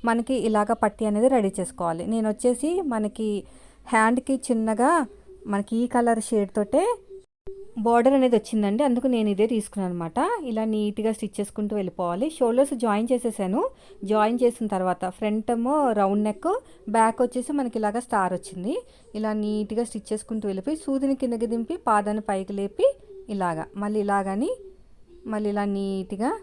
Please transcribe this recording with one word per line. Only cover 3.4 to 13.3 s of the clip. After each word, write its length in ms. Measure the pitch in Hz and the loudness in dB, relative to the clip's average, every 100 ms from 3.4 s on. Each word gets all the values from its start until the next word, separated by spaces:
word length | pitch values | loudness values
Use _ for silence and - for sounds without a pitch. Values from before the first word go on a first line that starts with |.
| - - - - - | -8 -20 -20 -20 0
హ్యాండ్‌కి 420 | 226 220 247 - 262 - | 4 4 2 0 -4 0
చిన్నగా 460 | 233 220 220 262 339 247 - - 381 - | 0 0 2 4 4 0 -8 -20 -16 -4
మనకి 220 | 202 202 226 | -4 -2 -2
ఈ 0 | 240 | 0
కలర్ 280 | 247 240 226 - | 2 2 0 0
షేడ్ 240 | 220 196 - | 0 0 -2
తోటే 240 | 208 269 403 440 - 381 _ _ - 392 392 - 220 | 0 2 2 -2 -8 -20 _ _ -14 -14 -12 -4 2
బోర్డర్ 300 | 233 240 277 | 4 6 4
అనేది 180 | 254 233 | 4 2
వచ్చిందండి, 420 | - 220 202 214 269 | 2 0 0 2 2
అందుకు 200 | 240 262 240 | 2 2 2
నేను 140 | 214 | 0
ఇదే 120 | 196 226 | 2 2
తీసుకున్నాను 420 | 226 202 208 180 | 2 -2 -4 -4
అనమాట. 240 | 175 165 160 339 466 277 | -4 -4 0 0 0 -4
ఇలా 120 | 220 220 | -2 -2
నీట్‌గా 400 | 214 208 208 220 220 | 0 -2 -2 -2 -2
స్టిచ్ 180 | 208 - | -6 -6
చేసుకుంటూ 340 | 202 - 208 208 | -6 -4 -4 -2
వెళ్ళిపోవాలి. 480 | 185 - 175 175 294 311 | -4 -4 -4 -2 -4 2
షోల్డర్స్ 360 | 240 240 277 247 | 2 4 2 0
జాయిన్ 260 | 233 208 233 | 0 0 0
చేసేసాను. 500 | 247 240 | 0 -2